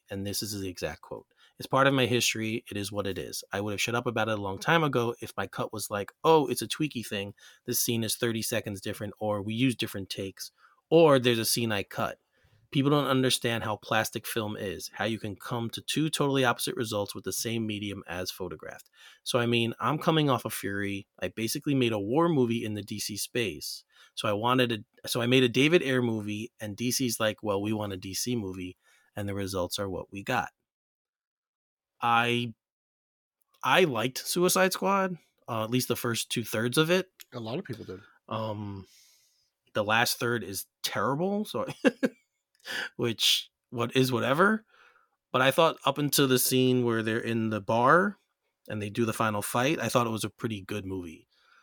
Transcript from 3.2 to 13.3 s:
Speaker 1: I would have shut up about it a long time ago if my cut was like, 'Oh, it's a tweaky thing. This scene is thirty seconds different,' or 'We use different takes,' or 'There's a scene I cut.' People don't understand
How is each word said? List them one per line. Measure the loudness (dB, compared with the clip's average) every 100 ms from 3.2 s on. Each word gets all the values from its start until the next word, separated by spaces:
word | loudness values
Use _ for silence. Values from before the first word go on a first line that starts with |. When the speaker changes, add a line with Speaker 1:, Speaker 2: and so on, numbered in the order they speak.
| -8 -10 -8
Speaker 1:
I | -4
would | -4
have | -2
shut | -2
up | 0 0
about | 0 0
it | -2
a |
long | -4 -4
time | 2 2
ago | 2 2 0 -4
if | -8 -6
my | -6
cut | -6 -6
was | -6 -6
like, | -4 -6 0
'Oh, | 6 6 4
it's | -2
a | -4
tweaky | -4 -4 -4 -6
thing. | -6 -8 -12 -20 -12 -4
This | -2
scene | 0 0
is | 0 0
thirty | 0 0
seconds | -2 -4 -4 -8
different,' | -8 -8 -8 -6
or | -2 -2
'We | -2
use | 0 0 0
different | -4 -6 -8
takes,' | -8 -10 -10 -16 _ -20 _ 4
or | 8 8 8
'There's | 6 2
a |
scene | 2 0 0
I | -2
cut.' | -4 -4 -6 -6 _ _ _ _ _
People | 0 4
don't | 4 4
understand | 2 2